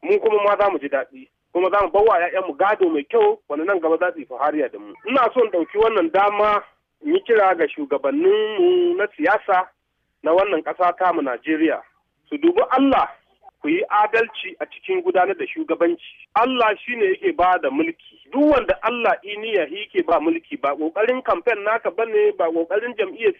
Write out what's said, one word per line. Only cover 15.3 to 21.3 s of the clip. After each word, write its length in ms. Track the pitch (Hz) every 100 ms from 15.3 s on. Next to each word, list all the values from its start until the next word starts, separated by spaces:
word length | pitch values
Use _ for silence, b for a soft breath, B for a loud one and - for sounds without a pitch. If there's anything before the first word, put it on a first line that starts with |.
| 180
da 80 | -
shugabanci. 800 | 160 156 165 170 170 - - - 214
Allah 400 | 247 254 214 202 -
shi 100 | 240
ne 100 | 190
yake 300 | 190 190 151
ba 200 | 180 180
da 80 | -
mulki. 480 | 269 - - - _ -
Duk 100 | 262 302
wanda 260 | 269 196 -
Allah 320 | 220 240 220 165
iniya 440 | 196 208 226 202 135
yake 360 | - 214 196 -
ba 140 | 160
mulki, 380 | 165 165 - 143
ba 120 | 143 143
ƙoƙarin 460 | 156 190 233 254
kamfen 400 | 240